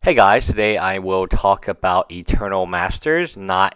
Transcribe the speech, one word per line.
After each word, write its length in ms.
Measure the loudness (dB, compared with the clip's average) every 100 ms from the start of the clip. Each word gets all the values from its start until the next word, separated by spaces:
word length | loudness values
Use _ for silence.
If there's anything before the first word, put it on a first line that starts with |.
Hey 120 | 2 4
guys, 320 | 6 4 0
today 300 | -2 0 0
I 200 | -2 -4
will 300 | -2 -2 0
talk 400 | 0 2 0 -2
about 440 | -4 0 0 -2
Eternal 540 | -8 -2 -2 0 -2 -2
Masters, 720 | -4 -4 -4 -2 -2 -4 -10
not 380 | -4 0 0